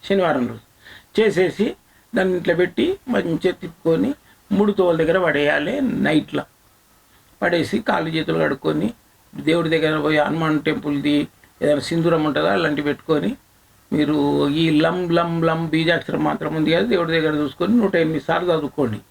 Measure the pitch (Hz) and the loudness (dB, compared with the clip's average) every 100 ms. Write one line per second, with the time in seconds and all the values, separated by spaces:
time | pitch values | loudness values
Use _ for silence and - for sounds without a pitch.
0 | - 202 175 139 120 113 _ _ - - | 0 0 2 0 -2 -6 _ _ -20 -20
1 | _ - 220 165 185 - 226 - _ _ | _ 2 2 4 0 2 -2 -2 _ _
2 | _ 214 190 180 165 170 180 175 285 392 | _ -2 0 0 0 2 0 0 -2 -2
3 | - 220 175 165 185 - 170 - 165 165 | -2 -2 0 0 -2 -4 -10 -6 0 0
4 | 202 285 _ - _ 196 208 202 180 165 | 0 -4 _ -20 _ 2 2 4 2 4
5 | 160 180 175 143 147 147 151 269 262 170 | 2 2 2 2 2 0 -2 -2 -2 0
6 | 196 156 - - - _ _ _ _ _ | 2 0 0 -8 -8 _ _ _ _ _
7 | _ _ _ _ 175 175 160 208 214 190 | _ _ _ _ -2 0 0 -2 -2 -2
8 | 160 160 160 165 156 135 156 151 196 - | -2 -4 -2 -2 0 -2 -2 -2 -4 -6
9 | _ _ _ - 143 165 165 160 156 156 | _ _ _ -8 -2 0 0 0 0 0
10 | 151 151 147 160 160 156 147 151 151 143 | 0 2 0 0 0 0 -2 -4 -4 -4
11 | 143 147 - _ _ _ 147 147 135 165 | 0 0 -2 _ _ _ 0 0 0 0
12 | 165 165 156 147 160 196 165 147 147 143 | 2 2 0 0 0 0 0 -2 -2 -4
13 | - 156 190 269 _ _ _ _ _ 160 | -2 -2 -2 -6 _ _ _ _ _ -2
14 | 147 151 143 143 143 147 165 151 160 180 | 0 0 0 2 0 2 2 4 2 0
15 | 180 170 170 165 165 160 165 160 160 170 | 0 0 0 0 0 0 -2 -2 0 0
16 | - 160 151 147 151 160 156 165 214 202 | -2 -2 -2 -2 -4 -2 0 2 2 0
17 | 170 165 156 151 147 - 175 240 202 - | 0 0 0 -2 -4 -4 0 2 2 2
18 | 160 156 - 160 180 160 143 - 131 107 | 0 -2 -2 -2 0 -2 -2 -2 -2 -2
19 | - | -10